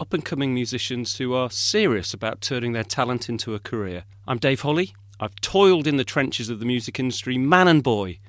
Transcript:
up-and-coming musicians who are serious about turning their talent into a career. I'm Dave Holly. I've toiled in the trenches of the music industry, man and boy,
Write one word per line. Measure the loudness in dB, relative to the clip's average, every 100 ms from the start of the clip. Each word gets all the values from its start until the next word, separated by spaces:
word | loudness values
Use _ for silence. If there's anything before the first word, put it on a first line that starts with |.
up-and-coming | -4 -4 -2 -2 0
musicians | 0 -2 -4 -4 -4 -6 -4
who | -2
are | -2 -2
serious | -2 0 2 2 2 -2
about | -6 -6 -4
turning | -4 -2 -2
their | -2
talent | -4 -2 -2 -2 -4
into | -6 -4
a | -6
career. | -6 -6 -6 -8 -12 -14 -6
I'm | 0
Dave | 0 0
Holly. | 0 0 -2 -8 -20 -10
I've | -10 -8
toiled | 0 6 6 6 2
in | 0
the |
trenches | 0 0 -2 -2 -6
of | -4
the | 0
music | -2 -2 -4
industry, | -2 -2 -4 0
man | 4 6 8
and | 6
boy, | 4 0 -2 -8